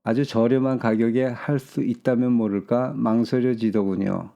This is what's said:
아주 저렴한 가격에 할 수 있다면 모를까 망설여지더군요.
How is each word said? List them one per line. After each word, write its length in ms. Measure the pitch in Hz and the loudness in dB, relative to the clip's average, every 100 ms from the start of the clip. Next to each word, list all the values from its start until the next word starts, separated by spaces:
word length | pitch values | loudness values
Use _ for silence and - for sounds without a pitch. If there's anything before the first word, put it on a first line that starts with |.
아주 200 | - 117 | -2 -2
저렴한 540 | 143 117 117 131 135 131 | 0 2 2 2 0 0
가격에 460 | 117 110 117 123 | 0 2 2 0
할 340 | 131 120 - 143 | -2 -4 -4 -4
수 240 | - - | -4 -4
있다면 500 | 123 120 131 123 127 | -4 -2 0 2 2
모를까 600 | 120 107 98 - 120 127 | 2 0 -2 -2 -2 -2
망설여지더군요. 1400 | 135 117 117 113 127 127 113 110 107 98 95 98 92 90 | -2 0 0 2 0 0 0 0 0 0 0 -2 -4 -8